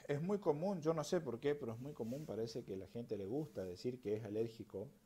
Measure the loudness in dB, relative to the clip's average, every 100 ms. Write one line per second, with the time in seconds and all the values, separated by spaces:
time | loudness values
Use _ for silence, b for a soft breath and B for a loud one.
0 | -2 0 2 4 4 4 2 2 4 4
1 | 4 2 2 2 2 2 0 -4 -6 -4
2 | -4 -2 -2 0 0 -2 -4 -6 -6 -8
3 | -4 -2 0 -2 -2 -4 -4 -2 -4 -2
4 | 0 0 2 0 0 -2 -8 -6 -8 -12